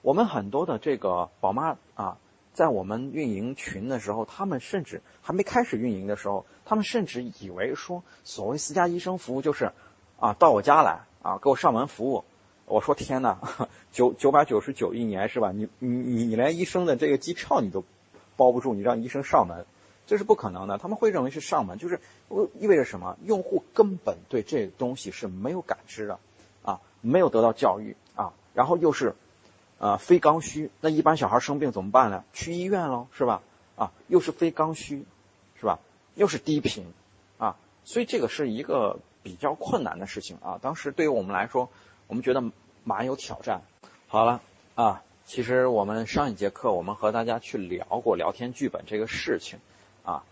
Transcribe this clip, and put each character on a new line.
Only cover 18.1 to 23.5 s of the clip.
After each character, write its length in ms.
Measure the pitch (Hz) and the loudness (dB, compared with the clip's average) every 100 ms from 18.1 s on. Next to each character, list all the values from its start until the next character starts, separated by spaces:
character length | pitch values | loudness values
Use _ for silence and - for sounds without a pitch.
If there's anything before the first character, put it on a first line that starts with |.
| - _ - | -20 _ 4
包 160 | 127 | 4
不 80 | 123 | 6
住， 120 | 131 | 0
你 80 | 104 | 0
让 220 | 104 120 | 0 0
医 60 | 120 | -2
生 140 | 139 | -6
上 240 | 135 151 95 | 2 4 4
门， 200 | 85 - _ _ _ - | -2 -14 _ _ _ -2
这 100 | 208 | -2
是 80 | |
不 100 | 208 | 4
可 140 | 214 107 | 2 2
能 180 | 92 95 | -6 -4
的。 120 | 101 | -4
他 100 | 175 | -4
们 80 | 208 | 0
会 140 | 226 | 0
认 140 | 180 | 2
为 60 | 131 | -2
是 100 | 151 | -4
上 260 | - 156 104 | -2 -2 -2
门， 100 | 92 | -6
就 140 | 170 | -6
是 100 | 175 - _ _ 196 208 - | -8 -8 _ _ -2 -2 -2
意 80 | 208 | 4
味 100 | 170 | 4
着 100 | 123 | 4
什 140 | 98 | -4
么？ 180 | 90 - | -10 -10
用 180 | 175 208 | -2 -2
户 200 | - | 0